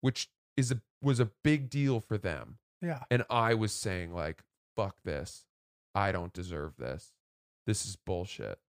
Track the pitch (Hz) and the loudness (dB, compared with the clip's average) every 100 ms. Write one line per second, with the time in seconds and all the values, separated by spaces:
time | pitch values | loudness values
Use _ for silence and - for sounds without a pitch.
0 | 135 127 - _ _ - 127 127 - _ | 2 0 -6 _ _ -2 0 0 -4 _
1 | 139 123 117 - 151 151 135 139 139 120 | 2 4 4 2 2 2 2 0 2 2
2 | - 107 95 76 53 - _ _ 175 143 | 0 -2 -2 -4 -8 -16 _ _ -6 -6
3 | - 123 120 117 113 113 110 - 107 90 | 0 0 2 2 4 4 2 0 -2 -2
4 | 85 87 80 80 _ _ _ - 98 - | -4 -4 -6 -6 _ _ _ -4 -4 -4
5 | - 73 - - _ _ _ _ _ 98 | -4 -4 -4 -12 _ _ _ _ _ 0
6 | 101 92 87 - 90 85 76 - 62 69 | 2 0 -4 -6 -6 -4 -6 -6 -8 -8
7 | - _ _ _ _ _ - 104 - 95 | -12 _ _ _ _ _ -2 -2 -2 -8
8 | - 90 92 - 52 - _ | -6 -4 -4 -8 -8 -10 _